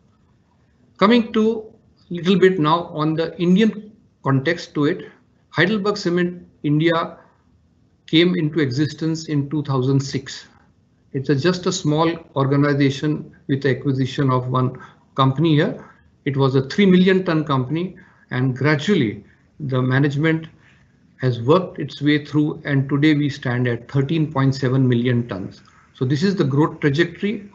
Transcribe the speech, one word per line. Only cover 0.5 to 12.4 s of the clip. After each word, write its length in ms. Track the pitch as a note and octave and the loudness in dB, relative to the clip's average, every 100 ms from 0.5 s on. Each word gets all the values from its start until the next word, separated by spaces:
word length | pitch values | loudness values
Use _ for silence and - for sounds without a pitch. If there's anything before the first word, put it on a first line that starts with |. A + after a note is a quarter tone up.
| _ _ _ _ - | _ _ _ _ 0
Coming 360 | G3+ A#3+ A3 | 4 4 2
to 360 | A3 A3 A3+ - _ _ _ - | 0 0 -2 -10 _ _ _ -12
little 300 | F3 E3 F#3+ | -6 0 4
bit 200 | F#3 F#3 | 4 4
now 260 | D3+ E3+ E3+ | 2 0 -2
on 200 | D#3+ D#3 | -4 -2
the 240 | D#3+ D#3+ - | 0 -4 -2
Indian 540 | F3 F#3 A3 - - - _ _ | 2 4 4 0 -14 -20 _ _
context 500 | C#3 C3+ C#3+ E3+ - | 0 0 0 -4 -6
to 120 | D#3 D3 | -2 -2
it, 240 | F#3 - - _ _ _ | -2 -10 -20 _ _ _
Heidelberg 480 | - F#3 A3 G3+ G3+ | 0 0 2 -2 -2
Cement 480 | F3 F3 F3 F3 - _ | -2 0 -2 -4 -18 _
India 560 | D3+ D3+ E3 E3 F#3+ - _ _ _ _ _ _ _ _ - | 0 2 2 0 -2 -10 _ _ _ _ _ _ _ _ 0
came 280 | D#3+ F3+ F3+ | 2 2 2
into 240 | D3+ E3 | -2 -2
existence 680 | C3+ B2 D3 - D#3+ D#3+ D#3+ | -2 0 -2 -2 -6 -6 -4
in 220 | D3 C#3 | -4 -2
two 120 | D3+ | -4
thousand 380 | C#3 C3+ B2+ C#3 | -2 -2 0 0
six. 460 | C#3 - - - - _ _ _ _ _ _ | -2 -8 -10 -16 -18 _ _ _ _ _ _
It's 160 | C#3+ C3 | -8 -2
a, 60 | |
just 320 | C#3 F3 F3+ F#3+ | 0 0 0 -4
a 60 | |
small 380 | F#3 D3+ D3+ E3 E3 - | -4 -2 0 0 -2 -8
organization 1000 | C#3+ | -2